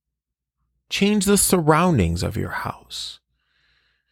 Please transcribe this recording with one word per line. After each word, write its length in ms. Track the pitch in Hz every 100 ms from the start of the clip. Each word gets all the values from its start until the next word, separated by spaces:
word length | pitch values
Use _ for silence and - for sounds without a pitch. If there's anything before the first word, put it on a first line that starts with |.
| _ _ _ _ _ _ _ _ _
Change 360 | - 196 214
the 140 | 190 202
surroundings 840 | - 185 151 156 180 139 85 85
of 120 | 92 98
your 140 | 95
house. 720 | - 110 - - - - - _ _ _ _ _ _ _ _ _